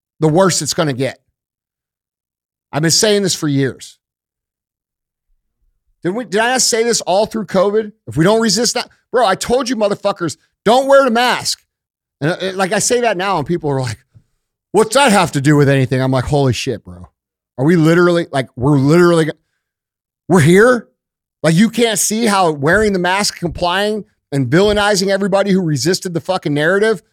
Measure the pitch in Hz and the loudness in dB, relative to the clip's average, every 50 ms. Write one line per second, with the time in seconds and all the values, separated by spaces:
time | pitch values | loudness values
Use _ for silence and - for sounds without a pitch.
0 | _ _ _ _ 156 160 151 175 190 190 160 - 156 135 - - 165 151 135 117 | _ _ _ _ -2 0 2 2 2 2 0 -2 -4 -6 -4 -4 -4 -4 -4 -4
1 | 135 123 107 - _ _ _ _ _ _ _ _ _ _ _ _ _ _ _ _ | -6 -6 -6 -10 _ _ _ _ _ _ _ _ _ _ _ _ _ _ _ _
2 | _ _ _ _ _ _ _ _ _ _ _ _ _ _ - 139 151 165 151 - | _ _ _ _ _ _ _ _ _ _ _ _ _ _ -8 -4 -2 -2 0 0
3 | - 220 208 208 202 185 - - - 156 143 135 135 127 - - - - - _ | 2 2 0 0 0 -2 -4 -4 -4 -2 -2 0 -2 -2 -4 -8 -16 -20 -20 _
4 | _ _ _ _ _ _ _ _ _ _ _ _ _ _ _ _ _ _ _ _ | _ _ _ _ _ _ _ _ _ _ _ _ _ _ _ _ _ _ _ _
5 | _ _ _ _ _ _ _ _ _ _ _ _ _ _ _ _ _ _ _ _ | _ _ _ _ _ _ _ _ _ _ _ _ _ _ _ _ _ _ _ _
6 | - 160 190 233 254 180 160 208 226 240 254 254 - - - 220 226 240 226 - | -8 -6 -6 -6 -8 -6 -4 -2 -2 -2 -2 -2 -2 -2 0 0 0 -2 -2 -2
7 | - - 175 196 220 208 - 220 208 - - 190 180 208 202 214 220 208 - _ | -2 -2 0 0 0 -2 -4 -8 -8 -2 0 0 0 2 0 -2 -2 -4 -10 _
8 | _ - 107 131 160 185 214 226 226 226 180 208 247 - - 247 214 - _ _ | _ -8 -2 0 2 2 2 2 0 0 0 0 -2 -2 -2 -4 -8 -10 _ _
9 | _ _ - 233 247 196 190 185 - - 233 254 277 220 262 214 214 202 202 - | _ _ -2 0 2 2 0 -2 -2 -2 -2 -2 -2 -2 -2 -2 -2 -2 -2 -2
10 | - 202 196 - 175 165 - - _ _ _ _ _ 202 226 254 277 269 277 277 | -2 -4 -4 -4 -6 -6 -8 -8 _ _ _ _ _ 2 2 2 4 4 4 4
11 | 277 254 220 233 247 247 208 147 123 - - - _ _ _ _ _ _ _ _ | 4 4 2 0 0 0 0 -2 -4 -6 -8 -8 _ _ _ _ _ _ _ _
12 | _ _ _ _ 135 147 180 - 175 190 190 185 190 185 190 202 - - 247 - | _ _ _ _ -4 -4 -4 -4 -6 -8 -4 -4 -4 -2 -2 -2 -2 0 0 0
13 | 240 233 208 175 185 202 196 170 139 113 175 170 165 147 139 135 131 120 107 - | 0 0 0 -2 -2 -2 -2 -2 -2 -2 -4 -4 -2 -2 -2 -2 -4 -4 -8 -10
14 | _ _ _ - _ _ _ _ _ _ _ _ _ _ - 185 220 220 - 269 | _ _ _ -20 _ _ _ _ _ _ _ _ _ _ 0 0 0 2 2 2
15 | 285 277 - 202 180 151 - 147 131 143 151 143 143 135 139 135 131 123 135 127 | 4 4 4 4 2 0 -2 0 2 2 4 4 4 4 2 2 2 0 0 -2
16 | 131 131 131 131 120 - 147 143 139 131 117 - - 139 120 95 - - 90 87 | 0 0 0 -2 -2 -2 0 0 2 0 0 -2 -4 -6 -8 -8 -10 -16 -20 -20
17 | 90 - _ _ _ _ _ _ _ _ _ - 131 151 180 175 156 156 165 175 | -20 -20 _ _ _ _ _ _ _ _ _ -2 0 2 2 4 4 4 4 4
18 | 180 175 175 170 170 - - 139 131 - _ - 117 139 151 143 131 139 156 175 | 2 2 2 0 -4 -4 -6 -6 -6 -6 _ -4 -2 0 2 2 2 2 4 4
19 | 180 175 170 165 160 151 165 - _ _ _ _ _ _ _ _ _ _ _ _ | 4 4 4 2 0 -2 -4 -10 _ _ _ _ _ _ _ _ _ _ _ _
20 | _ _ _ _ _ - 165 190 139 151 175 190 214 247 254 240 - _ _ _ | _ _ _ _ _ 0 2 4 4 6 6 6 6 4 4 2 -2 _ _ _
21 | _ _ _ _ _ _ _ _ - 156 165 160 220 226 226 - 240 233 214 196 | _ _ _ _ _ _ _ _ -2 0 2 2 2 2 2 0 -2 0 0 -2
22 | - - 208 220 233 226 202 196 190 170 156 147 135 147 175 208 220 214 196 185 | -4 -4 -2 -2 0 0 2 2 2 0 0 -2 0 0 2 2 2 0 0 0
23 | 175 180 185 196 208 202 - - - 170 151 - 175 175 175 190 202 214 214 214 | -2 -2 -2 -2 -2 -4 -6 -6 -8 -8 -6 -4 -4 -4 -2 -2 -2 -2 -4 -6
24 | 196 - _ _ _ _ - 143 135 120 127 165 196 214 208 208 202 202 214 185 | -8 -12 _ _ _ _ -4 -4 -2 0 2 2 2 2 2 0 0 0 0 0
25 | 196 190 196 196 196 202 180 196 196 202 190 190 185 160 151 135 117 160 156 - | 0 -2 -2 -2 -2 0 0 0 0 2 0 0 0 -2 -2 -2 -2 -2 -2 -4
26 | - 190 170 165 - - 185 185 - 165 147 143 151 160 185 202 208 220 220 190 | -6 -6 -8 -6 -6 -4 -6 -4 -4 -4 -2 0 0 0 0 2 0 0 0 -2
27 | - _ | -6 _